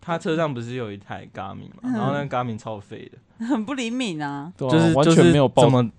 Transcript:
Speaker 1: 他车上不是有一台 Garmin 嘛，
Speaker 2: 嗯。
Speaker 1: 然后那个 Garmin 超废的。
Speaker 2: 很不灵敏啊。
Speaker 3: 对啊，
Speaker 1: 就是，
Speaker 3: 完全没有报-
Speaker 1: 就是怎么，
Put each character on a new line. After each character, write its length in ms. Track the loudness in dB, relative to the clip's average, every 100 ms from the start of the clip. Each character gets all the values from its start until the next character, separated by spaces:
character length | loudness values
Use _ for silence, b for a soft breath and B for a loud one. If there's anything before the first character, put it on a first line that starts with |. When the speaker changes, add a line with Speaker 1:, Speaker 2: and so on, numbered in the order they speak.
Speaker 1:
他 180 | -8 -6
车 160 | -4 -2
上 160 | -2
不 80 | -4
是 140 | -8
有 160 | -8 -10
一 60 | -12
台 320 | -14 -14 -14
Garmin 340 | -14 -14 -14 -18
嘛， 140 | -12
Speaker 2:
嗯。 100 | -6
Speaker 1:
然 140 | -4 -2
后 60 |
那 120 | -2
个 120 | -4 -4
Garmin 220 | -4 -8
超 220 | -10 -12
废 300 | -14 -18 -18
的。 340 | -20 _ -10 -4
Speaker 2:
很 160 | -4
不 120 | -4
灵 180 | -6 -6
敏 300 | -4 -6 -6
啊。 280 | -8 -8 -12 -6
Speaker 3:
对 100 | 0
啊， 40 |
Speaker 1:
就 80 | 2
是， 140 | 4
Speaker 3:
完 160 | 4 6
全 160 | 6 8
没 100 | 6
有 100 | 4
报- 180 | 6 6
Speaker 1:
就 0 |
是 80 | 6
怎 80 |
么， 80 | 2